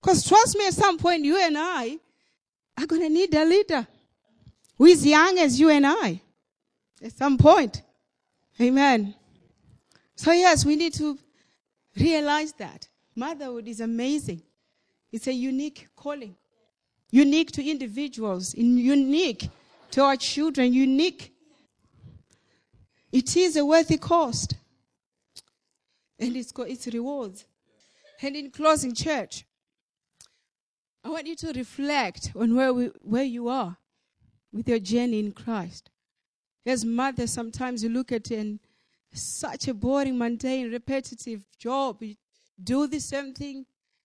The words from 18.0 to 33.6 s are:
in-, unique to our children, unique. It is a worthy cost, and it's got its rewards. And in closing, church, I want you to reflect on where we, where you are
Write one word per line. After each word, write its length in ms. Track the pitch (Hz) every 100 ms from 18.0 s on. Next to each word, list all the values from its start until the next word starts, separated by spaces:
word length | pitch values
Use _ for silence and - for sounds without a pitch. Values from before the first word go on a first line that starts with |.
| 285 240 220 185 185
in-, 240 | - 233 247
unique 720 | 247 285 269 294 359 220 - _ _ _ _
to 100 | -
our 160 | 277 269
children, 560 | - - 311 277 247
unique. 600 | 247 269 269 349 - - _ _ _ _ _ _ _ - - _ _ _ _ _ _ _ _ _
It 240 | 262 254 349
is 200 | 359 311
a 100 | 294
worthy 320 | 320 320 311
cost, 580 | - 339 294 233 - - _ _ _ _ _ _ _ - _ _ _ _ _ _ _ _
and 160 | 247 247
it's 160 | 240
got 180 | - 240
its 160 | 247 -
rewards. 580 | 233 240 285 220 190 _ _ _ _ _ _ _ _
And 140 | 269 285
in 160 | 277
closing, 420 | - 311 311 262
church, 520 | 233 320 294 196 - - _ _ _ _ _ _ _ - _ _ _ _ _ _ _
I 60 | 330
want 160 | 320 311
you 100 | 330
to 160 | 330
reflect 800 | 254 240 - 277 294 214 - - -
on 180 | 226 240
where 160 | 262
we, 140 | 247 247 -
where 220 | - 226
you 240 | 269 240 233
are 300 | 262